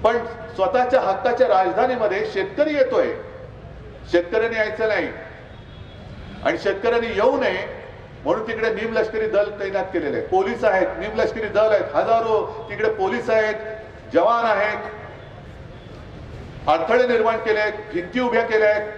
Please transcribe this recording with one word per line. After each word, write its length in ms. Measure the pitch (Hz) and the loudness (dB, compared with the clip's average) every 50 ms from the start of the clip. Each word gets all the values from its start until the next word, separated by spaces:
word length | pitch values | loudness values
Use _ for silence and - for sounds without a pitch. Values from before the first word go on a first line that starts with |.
| - | 4
पण 140 | 214 233 233 233 - - - - - - | 4 2 2 -2 -4 -8 -10 -12 -12 -2
स्वतःच्या 440 | - 190 180 - 247 247 247 262 254 | 0 0 2 4 2 2 4 4 4
हक्काच्या 480 | 220 196 190 190 - 247 233 - - - | 4 4 0 2 2 0 4 4 4 6
राजधानीमध्ये 760 | 202 185 190 175 170 214 240 262 254 240 220 202 185 202 220 214 - | 6 4 4 4 2 2 2 2 2 2 2 0 2 0 -2 -2 -2
शेतकरी 400 | 196 185 190 - - 294 311 302 | -2 -2 -2 2 0 2 2 4
येतोय. 340 | 294 262 247 - 196 - - - - - - - - - - - - - - - - - - - - - - | 2 2 4 4 2 2 2 0 -6 -10 -12 -14 -16 -16 -16 -16 -16 -18 -16 -16 -16 -16 -16 -18 -16 -14 2
शेतकऱ्यांनी 460 | - 175 175 175 185 220 220 233 226 220 | 2 2 2 4 0 0 2 2 0 0
यायचं 300 | 214 214 214 - 220 220 | 0 -2 0 -2 0 0
नाही 200 | 208 190 160 127 110 - - - - - - - - - - - - - - - - - - - - - - - - - - | 2 2 0 -2 -6 -10 -12 -14 -16 -16 -18 -18 -18 -18 -18 -18 -18 -18 -18 -18 -18 -18 -16 -16 -16 -14 -14 -14 -14 -4 -2
आणि 120 | - - - | -2 -2 0
शेतकऱ्यांनी 500 | - 202 190 - - - 233 233 233 226 | 0 -2 -2 0 0 2 2 2 0 0
येऊ 300 | 196 190 208 254 277 269 | 0 4 4 4 4 4
नये 280 | 247 208 185 185 202 214 - - - - - - - - - - - | 2 0 0 -2 -4 -6 -10 -12 -12 -14 -16 -16 -18 -18 -18 -8 0
म्हणून 240 | 139 175 220 220 233 | 0 0 0 0 -4
तिकडे 260 | 226 214 220 226 196 | -4 -2 0 0 0
निमलष्करी 540 | 196 220 226 226 220 214 - - 220 220 214 | -2 -4 -2 0 0 0 0 0 -2 -2 2
दल 220 | 185 196 208 202 208 - | 2 2 2 0 -2 -6
तैनात 260 | 202 196 190 - 254 - - | -6 -4 -2 -2 -4 -2 -2
केलेले 240 | 175 151 143 131 143 | -2 -2 0 -2 -4
आहे. 80 | - - | -2 0
पोलीस 360 | 185 185 196 226 233 - 247 | 2 2 2 2 0 2 2
आहेत, 240 | 220 190 190 185 - - - | 4 4 4 2 2 0 -4
निमलष्करी 480 | 185 214 220 220 - 220 - 226 220 202 | -6 -4 -2 0 0 0 0 -4 -6 -2
दल 240 | 180 202 214 220 | 2 4 4 6
आहेत, 240 | 214 196 180 - - | 4 4 2 2 0
हजारो 720 | 196 185 214 226 226 233 233 220 208 - - - - - - | 0 2 4 4 2 4 2 2 0 0 -2 -6 -10 -10 -10
तिकडे 200 | - - 220 214 | -6 0 0 0
पोलीस 400 | 214 - - - 226 240 233 - | 0 0 0 0 0 -2 0 2
आहेत, 260 | 220 220 214 214 214 - - - - - - - - - - - - | 2 4 4 2 0 -4 -6 -8 -10 -10 -12 -16 -16 -18 -16 0 2
जवान 320 | 160 175 214 233 233 226 | 4 4 6 4 4 4
आहेत, 440 | 226 214 196 208 214 208 202 - - - - - - - - - - - - - - - - - - - - - - - - - - - - - - - - - - - - - - | 2 2 2 2 0 -2 -4 -8 -10 -10 -12 -14 -14 -14 -16 -16 -18 -18 -18 -18 -18 -18 -16 -16 -16 -16 -18 -18 -18 -16 -16 -16 -16 -16 -16 -14 -14 -14 -14 -14 -14 -14 -8 0 2
अडथळे 400 | 151 165 - - 220 247 254 247 | 2 2 2 2 4 4 4 4
निर्माण 300 | 240 226 220 226 226 220 | 4 2 4 2 2 0
केले 220 | 214 226 214 208 | 0 0 2 2
आहेत, 140 | 214 214 208 - - - - | 2 0 -2 -4 -10 -6 -6
भिंती 260 | 175 175 180 - 247 | -6 -6 -2 -2 0
उभ्या 220 | 254 240 226 226 | 0 2 2 2
केल्या 280 | 226 220 220 214 214 208 | 2 4 4 4 6 6
आहेत 180 | 214 208 208 - - | 4 4 0 -6 -8